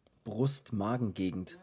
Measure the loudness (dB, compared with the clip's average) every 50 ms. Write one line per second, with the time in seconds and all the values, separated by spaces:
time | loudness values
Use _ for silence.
0 | _ _ _ _ -10 -6 0 2 2 4 2 0 -2 -4 -2 0 0 0 0 0
1 | 0 0 0 0 0 0 0 -2 -4 -6 -10 -12